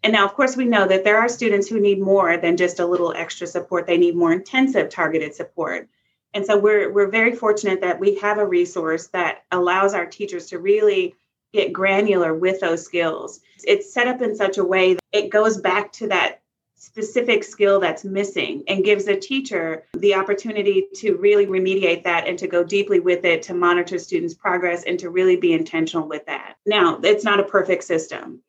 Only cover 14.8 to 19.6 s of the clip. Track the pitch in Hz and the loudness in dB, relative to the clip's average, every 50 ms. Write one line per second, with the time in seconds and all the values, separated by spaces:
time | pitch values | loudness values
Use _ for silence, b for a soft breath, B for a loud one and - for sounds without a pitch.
14.8 | 185 185 185 180 - _ - 208 208 202 - 208 214 220 220 190 180 190 185 208 | 4 2 2 0 -2 _ -2 -2 -2 2 2 2 2 2 0 0 -2 -2 -2 -2
15.8 | 202 - - - 226 196 196 175 139 - - - _ _ _ _ _ _ _ _ | -2 -4 -10 -10 -6 -2 -2 0 0 -2 -4 -8 _ _ _ _ _ _ _ _
16.8 | - - _ 220 220 220 - 254 240 240 226 202 202 - - _ 202 196 196 196 | -20 -20 _ -10 -10 -4 -2 -4 0 2 0 0 0 -4 -2 _ 2 4 4 4
17.8 | 190 170 160 160 - 196 190 190 202 196 196 180 135 80 - 147 - - 196 196 | 2 0 -2 -4 -8 -6 -4 -4 -4 -4 -4 -4 -4 -4 -6 -8 -6 -6 -2 0
18.8 | 185 202 208 202 196 208 196 196 - - 269 269 269 - 220 180 | 2 2 2 2 2 -2 -2 -2 -2 -4 -4 -4 -4 -4 -6 -6